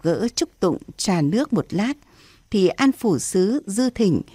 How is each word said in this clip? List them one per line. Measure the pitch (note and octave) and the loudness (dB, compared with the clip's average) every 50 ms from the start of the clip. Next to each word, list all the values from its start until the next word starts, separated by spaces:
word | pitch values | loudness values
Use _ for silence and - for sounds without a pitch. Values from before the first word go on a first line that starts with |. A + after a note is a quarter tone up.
gỡ | - E3 D#3+ A2+ G#3+ A#3+ - | -2 -2 -2 0 -2 -4 -4
chúc | - E4 - _ - | -4 -6 -6 _ -2
tụng | G3 F3 C3 - - - - | -2 -2 -2 -2 -8 -16 -12
trà | - - G#3 F3+ E3+ | -6 -2 0 0 2
nước | D3 C#3+ F#3+ A#3+ D4+ - A#3+ | 2 0 0 -2 -2 0 -2
một | D#3+ - - | -2 -2 -2
lát, | D#3+ F3+ G#3+ C4 D4 _ _ _ _ - - - - _ _ - | -4 -4 -2 -4 -6 _ _ _ _ -20 -20 -20 -20 _ _ -4
thì | - G3+ F#3 | 0 2 2
An | F3+ - - C4+ C4+ | 2 2 2 2 2
Phủ | C4 - - G#3+ D#3 A#2+ | 2 0 0 0 0 0
Sứ | - - - F#3 F#3 G#3 B3+ D4 - | -2 -2 0 0 2 2 0 -2 -4
Dư | G3 G3 A#3 B3+ B3 | -4 -2 -2 -2 -2
Thịnh | - - A3+ F#3 C#3 F2 - - | 0 0 2 2 2 0 -2 -6